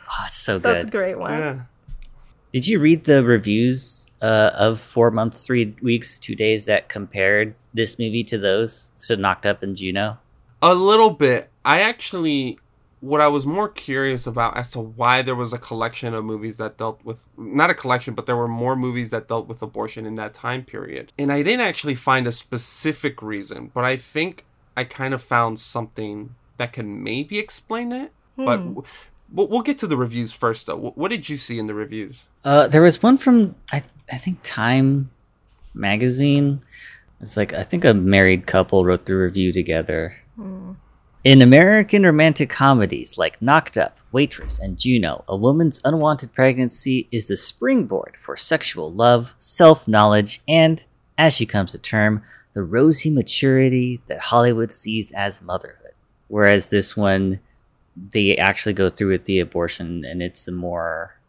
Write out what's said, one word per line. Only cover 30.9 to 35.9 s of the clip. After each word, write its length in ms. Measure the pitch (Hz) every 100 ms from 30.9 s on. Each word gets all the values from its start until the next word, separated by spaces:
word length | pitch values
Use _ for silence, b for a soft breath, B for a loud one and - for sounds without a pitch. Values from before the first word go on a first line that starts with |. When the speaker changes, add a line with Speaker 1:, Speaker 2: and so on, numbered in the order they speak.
| -
Speaker 3:
what 120 | 175
did 180 | 226 143
you 100 | 143
see 200 | - 117
in 80 | 107
the 60 |
reviews? 520 | 104 107 110 101 123 _ _ 139
Speaker 1:
Uh, 220 | 143 143
there 160 | 151
was 180 | 175 160
one 160 | 226 269
from, 380 | - 240 202 - -
I, 120 | 143 - _ -
I 60 | 127
think, 220 | - 175
Time 640 | - - 113 131 135 139 135 _ _ _ _ _ -
magazine. 880 | - 101